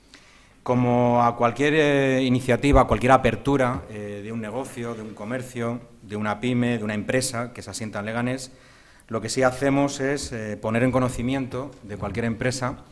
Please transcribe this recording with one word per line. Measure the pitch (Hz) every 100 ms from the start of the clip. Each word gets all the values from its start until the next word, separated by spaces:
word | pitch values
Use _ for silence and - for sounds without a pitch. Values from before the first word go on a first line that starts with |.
| _ - - - - _
Como | - 123 123 120 123 120
a | 117 110
cualquier, | 120 117 147 156
eh, | 147 139 135 131
iniciativa, | 131 127 127 117 139 135
a | 127
cualquier | 110 123
apertura, | 131 123 110 139 139 123 131 -
eh, | 107 104 101
de | 104
un | 113
negocio, | 107 120 123 120 120 110
de |
un | 107
comercio, | 104 107 127 123 120 117 123 - -
de | - 107
una | 107 104
pyme, | 123 123 120 120
de |
una | 107 107
empresa | 101 127 123 117 120
que | -
se | 101
asienta | - 107 104
en | 107
Leganés, | 113 123 131 - - - - - - -
lo | 110
que | 113
sí | 131
hacemos | 127 127 139 139 139 139
es, | 135 143 -
eh, | 117 107 101
poner | 107 117
en | 127
conocimiento | 127 127 123 120 135 123 127 143 -
de | 101 101
cualquier | 104 104 117
empresa | 107 127 120 127 - -